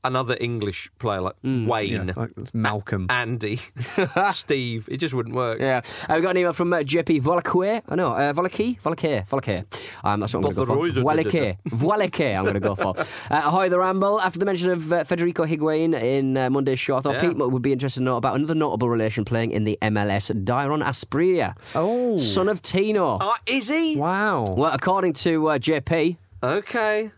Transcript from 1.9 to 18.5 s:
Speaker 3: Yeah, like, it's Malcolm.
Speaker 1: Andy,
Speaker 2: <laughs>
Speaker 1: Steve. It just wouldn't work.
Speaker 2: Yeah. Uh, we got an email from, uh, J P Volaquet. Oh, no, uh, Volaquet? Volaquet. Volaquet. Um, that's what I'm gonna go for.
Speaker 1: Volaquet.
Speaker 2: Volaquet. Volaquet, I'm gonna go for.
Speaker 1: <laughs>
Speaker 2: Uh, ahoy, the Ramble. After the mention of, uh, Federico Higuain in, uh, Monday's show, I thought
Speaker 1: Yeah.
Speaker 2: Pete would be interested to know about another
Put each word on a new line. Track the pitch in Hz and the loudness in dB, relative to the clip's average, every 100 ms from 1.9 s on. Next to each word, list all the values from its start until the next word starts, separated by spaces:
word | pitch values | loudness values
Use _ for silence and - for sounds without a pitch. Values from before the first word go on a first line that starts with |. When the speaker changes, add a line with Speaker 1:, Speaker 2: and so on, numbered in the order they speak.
| 107 92 | -2 -4
Speaker 3:
Yeah, | 92 | -4
like, | 113 - | -6 -8
it's | 104 | -8
Malcolm. | 117 107 107 - 101 92 | -2 -2 -2 -4 -4 0
Speaker 1:
Andy, | 123 117 120 107 117 | -2 0 -4 -4 -6
Speaker 2:
<laughs> | - - 120 - 185 - 196 | -8 -10 -6 -2 0 2 0
Speaker 1:
Steve. | 185 - 143 123 113 107 | 0 -2 -2 0 -6 -6
It | 135 | -4
just | 160 | -2
wouldn't | 127 113 | -2 -2
work. | 120 120 110 | -2 -2 0
Speaker 2:
Yeah. | 135 127 - - - | 0 0 -2 -10 0
Uh, | 165 | 2
we | |
got | 180 | 2
an | 180 | 2
email | 175 | 0
from, | 160 175 | 0 0
uh, | 175 | 0
J | 143 160 | 2 0
P | 165 156 | 2 2
Volaquet. | 135 175 - 180 190 226 - | 2 0 2 0 2 -2 -2
Oh, | |
no, | 170 170 | -2 0
uh, | 117 143 | 2 0
Volaquet? | 143 180 - 220 240 | 0 -2 0 -2 0
Volaquet. | 156 165 165 131 95 | -2 -2 0 0 0
Volaquet. | 139 120 92 - - - - | -4 -2 -4 -4 -12 -12 -4
Um, | - 104 | -2 0
that's | 107 | 0
what | - | 0
I'm | - | 0
gonna | |
go | - 131 | 0 0
for. | 131 170 135 | 2 2 2
Speaker 1:
Volaquet. | |
Speaker 2:
Volaquet. | 127 156 160 175 120 92 - | 2 2 2 0 0 -2 -6
Volaquet, | 117 156 208 185 - 143 98 | -2 0 2 0 0 0 2
I'm | |
gonna | 95 101 | 0 0
go | 98 | 0
for. | 98 98 90 | 0 -2 -2
Speaker 1:
<laughs> | - - - | -6 -8 -2
Speaker 2:
Uh, | 147 | 0
ahoy, | 147 175 190 | 2 2 2
the | 180 | 2
Ramble. | 185 185 196 208 | 2 2 2 2
After | 185 170 | 0 0
the | |
mention | 180 185 180 | -2 0 0
of, | 175 156 | 0 0
uh, | 170 | 0
Federico | 151 175 175 170 156 | 0 0 0 0 0
Higuain | 160 151 156 165 151 | 0 2 2 2 2
in, | 117 135 135 131 | 2 2 2 2
uh, | 127 | 2
Monday's | 139 139 131 | 2 2 0
show, | - 131 | 0 0
I | |
thought | 139 | 0
Speaker 1:
Yeah. | 127 175 | 2 0
Speaker 2:
Pete | 160 | 2
would | 131 131 | 0 0
be | 131 | 0
interested | 131 135 127 | 0 0 0
to | |
know | 127 120 | 0 0
about | 127 | 0
another | 117 151 | 0 0